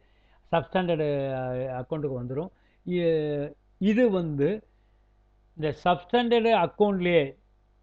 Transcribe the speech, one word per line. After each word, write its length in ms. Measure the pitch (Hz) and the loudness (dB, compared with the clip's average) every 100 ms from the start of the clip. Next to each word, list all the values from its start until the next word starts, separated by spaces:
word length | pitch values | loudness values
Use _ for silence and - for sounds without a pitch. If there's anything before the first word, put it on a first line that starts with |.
| _ _ _ _ _ | _ _ _ _ _
substandard, 800 | 135 - 185 175 160 151 143 135 | -4 -2 -2 0 0 0 -2 -4
அ, 480 | 131 127 127 131 127 | -4 -4 -4 -6 -8
அக்கவுண்ட்டுக்கு 420 | 123 156 143 127 | -8 -6 -4 -6
வந்துரும். 240 | 123 135 185 - _ _ 175 | -6 -6 -8 -12 _ _ -4
இ-, 640 | 180 170 160 151 147 147 - _ - | 0 0 0 -2 -4 -6 -12 _ -2
இது 320 | 196 220 247 | 0 4 4
வந்து 560 | 185 165 143 147 214 - _ _ _ _ _ _ _ _ | 2 -2 0 0 -2 -10 _ _ _ _ _ _ _ _
இந்த 220 | - 151 - | -6 -6 -2
substandard 680 | 180 180 - 240 233 233 226 | 0 0 0 0 2 2 4
அக்கவுண்ட்லயே 880 | 214 170 - 208 190 175 170 135 - _ _ _ _ | 2 2 2 0 2 2 4 2 -4 _ _ _ _